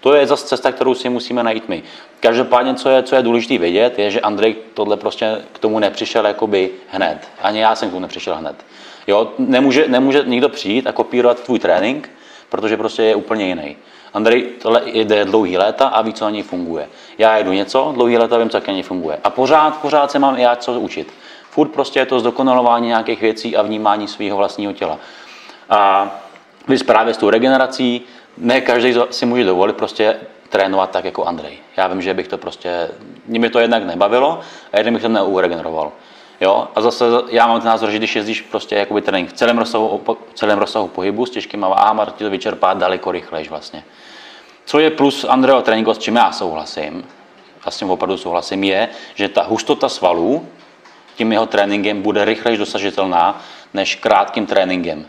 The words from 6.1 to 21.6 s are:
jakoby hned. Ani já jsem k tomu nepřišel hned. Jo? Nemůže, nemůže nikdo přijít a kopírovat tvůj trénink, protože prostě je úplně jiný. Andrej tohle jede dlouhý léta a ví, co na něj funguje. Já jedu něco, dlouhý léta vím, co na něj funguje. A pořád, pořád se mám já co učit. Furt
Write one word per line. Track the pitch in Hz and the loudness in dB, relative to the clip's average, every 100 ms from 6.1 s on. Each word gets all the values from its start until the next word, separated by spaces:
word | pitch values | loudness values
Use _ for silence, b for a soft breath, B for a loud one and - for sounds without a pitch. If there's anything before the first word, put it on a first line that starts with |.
| 117 104 | 0 0
jakoby | 104 110 101 92 - - | 0 0 0 0 -4 -12
hned. | 95 90 78 - - | -4 -4 -4 -12 -6
Ani | 95 107 | -4 2
já | 110 | 2
jsem | 110 - | 2 -4
k | |
tomu | 90 | -6
nepřišel | 87 85 87 80 | -10 -10 -8 -6
hned. | 78 73 - B B B - | -8 -12 -20 B B B 0
Jo? | 101 113 - | 2 2 -2
Nemůže, | 127 127 139 127 156 | 0 4 4 4 2
nemůže | 123 135 139 127 | 2 4 2 2
nikdo | 123 135 | 0 0
přijít | - 92 110 127 | -2 -2 -2 -2
a | |
kopírovat | 113 117 123 123 120 | -4 -2 2 2 2
tvůj | - 113 | 0 -2
trénink, | - 87 101 143 - B B B B | 2 2 0 -4 -10 B B B B
protože | 98 104 107 | -4 -2 -2
prostě | 110 - | -2 0
je | 110 | 2
úplně | 107 - 110 95 | 2 0 -4 -2
jiný. | 87 73 - B B B | -4 -8 -14 B B B
Andrej | 101 110 120 | 0 2 2
tohle | - - 110 117 | 0 -6 2 2
jede | - 113 110 104 | 2 -2 2 2
dlouhý | 101 110 95 90 | 4 2 2 2
léta | 101 110 135 | 0 2 2
a | 110 | 2
ví, | 110 | -2
co | 104 | -4
na | 107 | -6
něj | 104 | -6
funguje. | 95 90 85 82 71 B B B | -8 -8 -8 -8 -10 B B B
Já | 110 110 | 2 2
jedu | 95 | 0
něco, | 95 98 131 143 | -2 0 0 0
dlouhý | 131 120 117 | 2 2 4
léta | 113 117 | 4 2
vím, | 113 | 2
co | 107 - | 0 -2
na | |
něj | 98 | -8
funguje. | 87 90 82 76 | -6 -6 -6 -2
A | 101 | -4
pořád, | 110 127 151 156 147 | 0 4 4 4 0
pořád | 147 147 143 | 0 2 2
se | 143 | 2
mám | 139 131 | 0 2
já | 123 120 | 2 2
co | - 120 | -2 -4
učit. | 101 - 78 - B B B | -4 -8 -12 -16 B B B
Furt | - | 0